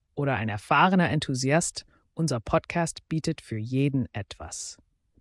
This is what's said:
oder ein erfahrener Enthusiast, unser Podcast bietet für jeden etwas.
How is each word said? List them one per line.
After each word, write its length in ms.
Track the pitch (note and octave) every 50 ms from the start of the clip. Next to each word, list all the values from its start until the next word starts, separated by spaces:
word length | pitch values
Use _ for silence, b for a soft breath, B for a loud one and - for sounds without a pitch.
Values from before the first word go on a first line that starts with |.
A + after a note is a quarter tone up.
| _ _ _
oder 200 | - C#3+ C#3 B2+
ein 140 | G2 A2 A2
erfahrener 600 | G#2 G#2 - - D3 C#3+ E3+ F#3 G3 F3+ F3 C3+
Enthusiast, 760 | D3 D3+ - - C3+ B2+ C3 C3+ D3 E3+ - - - - - _ _ _ _ _ _ -
unser 220 | E3 D3+ B2+ A#2
Podcast 680 | - - - D#3+ - - - E3+ E3 - - - -
bietet 320 | _ D#3+ D#3 - D#3+ D#3 -
für 180 | - - A2
jeden 480 | G#2+ A2 B2 B2+ C3+ C#3 C#3+ C3+ C3+ A2 -
etwas. 680 | - G#2+ G2+ - - - F2 F2+ - - - - - - _ _ _ _ _ _ _ -